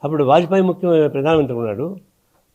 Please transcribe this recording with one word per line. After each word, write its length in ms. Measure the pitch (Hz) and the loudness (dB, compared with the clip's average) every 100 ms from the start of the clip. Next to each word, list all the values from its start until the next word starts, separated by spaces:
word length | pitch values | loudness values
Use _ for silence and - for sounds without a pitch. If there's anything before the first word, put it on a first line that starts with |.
అప్పుడు 200 | 147 151 | -4 0
వాజ్పేయి 380 | 131 160 175 196 | 2 2 2 0
ముఖ్య 460 | 185 180 180 160 147 | 0 -2 0 2 2
ప్రధానమంత్రి 500 | 139 147 160 135 117 | 0 0 0 0 -4
ఉన్నాడు, 400 | 113 101 165 196 - _ _ _ _ | -6 -6 -8 -10 -18 _ _ _ _